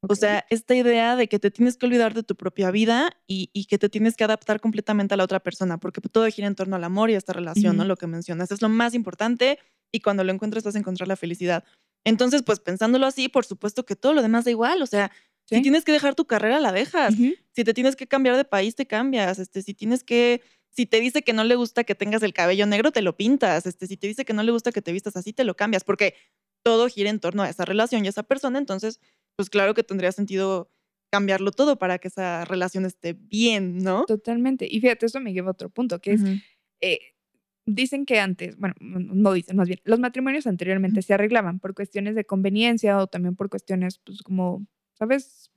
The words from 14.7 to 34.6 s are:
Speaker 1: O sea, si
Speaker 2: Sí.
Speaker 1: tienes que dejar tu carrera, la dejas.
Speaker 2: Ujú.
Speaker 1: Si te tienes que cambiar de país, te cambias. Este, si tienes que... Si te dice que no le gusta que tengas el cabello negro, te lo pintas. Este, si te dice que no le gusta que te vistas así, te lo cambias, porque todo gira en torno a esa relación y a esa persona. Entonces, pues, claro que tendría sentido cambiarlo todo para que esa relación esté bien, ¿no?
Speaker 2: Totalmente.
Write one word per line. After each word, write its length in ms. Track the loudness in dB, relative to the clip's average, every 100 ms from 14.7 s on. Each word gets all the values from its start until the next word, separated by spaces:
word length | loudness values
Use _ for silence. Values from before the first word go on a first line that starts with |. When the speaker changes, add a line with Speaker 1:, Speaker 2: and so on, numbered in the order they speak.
| 0
Speaker 1:
O 40 | 0
sea, 260 | 0 -2 -6 _ _
si 100 | _ 2
Speaker 2:
Sí. 60 |
Speaker 1:
tienes 220 | 4 2
que 80 | 4
dejar 240 | 2 2 0
tu 100 | 0
carrera, 320 | 2 2 2
la 140 | 2
dejas. 420 | 0 0 0 2
Speaker 2:
Ujú. 200 | 4 2 0 _
Speaker 1:
Si 80 | -2
te 100 | 0
tienes 220 | 2 2
que 140 | 0 -2
cambiar 260 | 2 4 2
de 80 |
país, 300 | 2 0 -2
te 120 | -4 -4
cambias. 500 | -2 0 0 0 -2
Este, 240 | -6 -10
si 100 | -10
tienes 280 | -8 -2 -2
que... 400 | 0 2 2 0 _ _ _
Si 140 | -4 0
te 120 | 2
dice 240 | 2 -2
que 100 | 0
no 120 | 0
le 100 | 2
gusta 300 | 2 2 -2
que 100 | -2
tengas 300 | -4 -2 0
el 80 | 0
cabello 340 | 0 2 4 2
negro, 240 | 2 2
te 120 | 2
lo 140 | -2 0
pintas. 500 | 0 2 2 0 -4
Este, 200 | -10 -12
si 100 | -8
te 120 | -8
dice 160 | -8
que 80 | -6
no 100 | -2
le 80 | 0
gusta 220 | 0 -2
que 100 | -4
te 80 | -6
vistas 240 | -6 -6
así, 180 | -10 -10
te 120 | -2
lo 100 | -2
cambias, 300 | 0 -2 -2
porque 300 | -2 0 0 -2 _ _ _ _
todo 240 | 2 4 2
gira 220 | 0 -2
en 80 | -2
torno 220 | -2 -2
a 60 | -4
esa 140 | -4
relación 400 | -2 0 0 0
y 40 | -2
a 20 |
esa 120 | -4
persona. 340 | -4 -4 -2 -4
Entonces, 420 | -4 -6 -6 -10 _ _ _ -10
pues, 120 | -2
claro 240 | 0 2
que 80 | 0
tendría 260 | -2 -2 -2
sentido 580 | -2 -4 -2 -2 -2 -6 _ _ _ _
cambiarlo 380 | -2 0 0 -2
todo 240 | 2 2 2
para 200 | 0 -2
que 100 | -6
esa 360 | -6 -6 -4 -4
relación 380 | -2 -2 -2 -4
esté 260 | -6 -10
bien, 640 | -10 -8 0 2 2 -2 -2
¿no? 260 | -2 0 0
Speaker 2:
Totalmente. 600 | -2 -2 -2 -2 -2